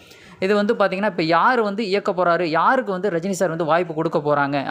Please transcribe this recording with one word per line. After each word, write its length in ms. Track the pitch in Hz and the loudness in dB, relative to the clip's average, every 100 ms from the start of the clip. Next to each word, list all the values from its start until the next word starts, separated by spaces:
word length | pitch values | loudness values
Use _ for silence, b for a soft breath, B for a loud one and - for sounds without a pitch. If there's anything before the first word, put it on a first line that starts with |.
| B B B B | B B B B
இது 160 | 190 208 | -2 0
வந்து 180 | 208 | 0
பார்த்தீங்கன்னா, 320 | 208 196 185 208 | 0 0 0 -2
இப்ப 180 | 180 | -2
யாரு 400 | 160 165 208 254 | 0 2 4 2
வந்து 240 | 214 196 220 | 0 -2 -2
இயக்க 240 | 196 196 | -2 -2
போறாரு, 320 | 180 175 170 | 0 2 2
யாருக்கு 480 | 175 160 185 262 208 | 0 2 2 2 0
வந்து 180 | 185 202 | -4 -2
ரஜினி 220 | 170 185 | -2 -4
சார் 180 | 180 185 | -2 -2
வந்து 160 | 165 160 | 0 0
வாய்ப்பு 280 | 165 175 | 0 0
கொடுக்க 260 | 160 160 165 | -2 -2 -2
போறாங்க 360 | 147 143 139 143 135 | 0 0 0 -2 -2